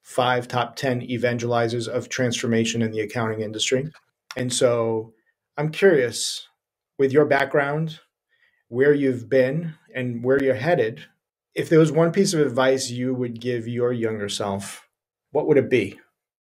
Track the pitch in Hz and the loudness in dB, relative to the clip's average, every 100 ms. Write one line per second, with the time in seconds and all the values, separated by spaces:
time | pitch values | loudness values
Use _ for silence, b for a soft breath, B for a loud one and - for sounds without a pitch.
0 | - - 123 123 123 127 117 - 139 123 | -6 -2 0 0 -2 -4 -4 -4 -4 -4
1 | 120 123 120 120 120 120 117 120 113 123 | -4 -2 -2 -2 -2 0 0 -2 -4 -6
2 | 117 - 123 113 120 113 113 117 110 110 | -6 -4 -2 -2 0 0 0 0 -2 -2
3 | 104 123 110 110 104 107 - 131 156 - | -4 -4 -4 -4 -6 -6 -2 -2 -2 -12
4 | _ _ _ 127 127 123 127 120 113 113 | _ _ _ -8 -6 0 2 2 0 -4
5 | 113 _ _ _ _ - 151 156 196 151 | -8 _ _ _ _ -6 -6 2 4 6
6 | 120 - - - - _ _ _ _ - | 2 -2 -6 -8 -14 _ _ _ _ -2
7 | 135 139 143 139 135 151 139 151 160 156 | 2 4 4 2 2 0 0 -2 -4 -8
8 | _ _ _ _ _ _ _ 120 143 143 | _ _ _ _ _ _ _ 2 4 4
9 | 135 117 110 135 127 156 165 - _ 131 | 2 -2 2 2 4 0 -6 -12 _ -6
10 | 123 117 123 139 135 117 147 170 110 - | -6 -4 0 2 2 0 0 2 0 -4
11 | - _ _ _ _ 170 139 160 160 151 | -16 _ _ _ _ -8 2 4 6 4
12 | 170 170 196 160 139 120 131 135 123 123 | 2 2 0 2 0 2 2 2 -2 -4
13 | 127 127 123 113 123 120 113 120 120 123 | -4 -4 -6 -6 -6 -4 -4 -2 -2 0
14 | 110 110 101 - 104 98 101 - _ _ | -2 -4 -6 -4 -4 -4 -8 -16 _ _
15 | _ _ _ 143 147 139 117 123 98 - | _ _ _ -4 2 2 4 0 0 -8
16 | _ _ _ _ | _ _ _ _